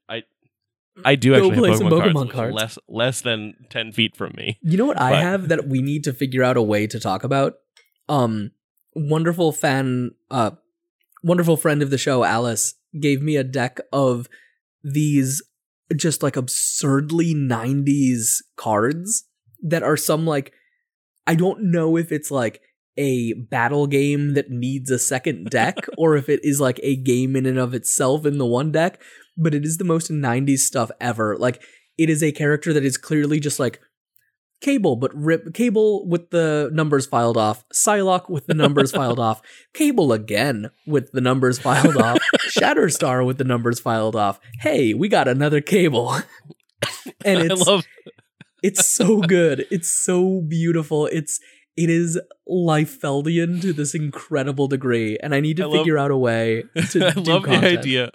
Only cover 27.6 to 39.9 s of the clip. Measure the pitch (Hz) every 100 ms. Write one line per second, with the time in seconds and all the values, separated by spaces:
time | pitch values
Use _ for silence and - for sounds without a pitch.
27.6 | 123 123 - - 131 151 151 143 123 120
28.6 | 156 156 175 - - - _ - 160 147
29.6 | 147 165 180 165 165 151 135 120 139 131
30.6 | - 135 113 - 120 113 107 101 123 120
31.6 | - _ _ - 160 151 156 147 147 151
32.6 | 165 151 135 127 - 156 147 156 147 -
33.6 | 123 - _ _ _ _ _ _ _ _
34.6 | 285 277 185 117 131 147 151 165 165 165
35.6 | 240 214 214 202 185 170 - 170 160 151
36.6 | 139 156 156 143 123 120 117 117 107 110
37.6 | _ - - 208 190 180 - 160 - 156
38.6 | 143 143 135 180 127 120 113 110 - -
39.6 | _ - 294